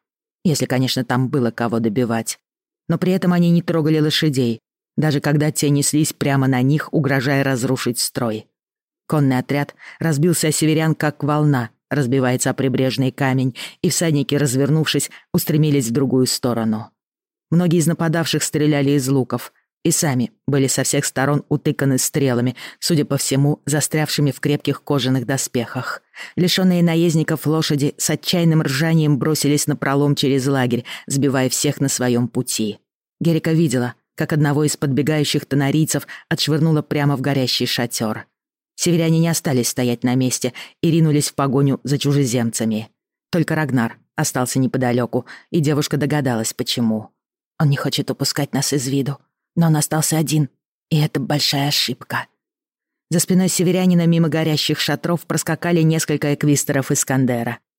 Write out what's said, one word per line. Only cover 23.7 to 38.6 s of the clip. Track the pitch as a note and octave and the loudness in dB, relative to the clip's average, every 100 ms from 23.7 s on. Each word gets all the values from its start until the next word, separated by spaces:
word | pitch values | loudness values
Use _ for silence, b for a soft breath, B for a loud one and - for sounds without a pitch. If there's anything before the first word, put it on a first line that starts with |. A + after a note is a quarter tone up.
| D3+ - D#3 D3+ - D3 | -2 -2 -2 -2 0 0
в | - | 0
крепких | D3+ C#3+ - C3+ | -2 -2 -2 -6
кожаных | - C#3+ B2 C3 A2 | -2 -2 0 -2 -2
доспехах. | C3+ - B2+ A2 B2+ - - B B B - | -4 -4 -4 -4 -6 -8 -10 B B B -2
Лишённые | F3 - F#3 F3 | 0 2 2 4
наездников | E3+ E3 E3+ D#3+ D3+ D#3+ C#3+ | 4 4 2 2 0 -2 0
лошади | D#3+ D#3+ D3+ C#3+ - | 0 0 0 -2 -2
с | - | -4
отчаянным | D3+ - F3+ E3+ D#3+ | -4 -2 2 4 4
ржанием | D3 C3+ E3 E3 D3+ C#3+ | 2 0 2 2 2 2
бросились | D#3 D3+ C#3 D3 - | 0 0 0 0 0
напролом | D3 C#3+ C#3 C#3+ C#3+ | -2 0 2 2 2
через | C#3+ C3+ B2+ | 0 0 0
лагерь, | C#3 B2 A#2+ B B - | 0 0 -2 B B -6
сбивая | C#3 C3+ C3 C3 | -2 0 0 0
всех | - D3 C#3 | 0 -2 0
на | C#3 | -2
своём | - B2 A#2+ A#2+ | 0 0 0 0
пути. | - B2 - A2 G2+ _ _ _ _ | -4 -4 -4 -6 -6 _ _ _ _
Герика | E3 D#3+ E3 | 0 0 2
видела, | D#3+ E3 B2 B2 - _ - | 2 2 0 -2 -6 _ -8
как | D#3 | -4
одного | D#3 D3 C#3+ D3+ | 0 2 2 0
из | - | 0
подбегающих | D3 C3 C#3+ D#3 C#3+ D3 - | -2 0 0 0 0 -2 -2
тонарийцев | C#3 C#3 D3+ D#3 D3 - B B | 0 0 2 0 -2 -6 B B
отшвырнуло | - - D3+ E3 D3+ | -4 -2 0 2 0
прямо | D3 D3 C#3+ C#3 | 0 0 0 0
в | |
горящий | C3+ C3+ B2+ - B2 | 0 0 0 -2 -2
шатёр. | - A#2 - A2 A2 - _ _ _ | -2 -4 -4 -4 -6 -10 _ _ _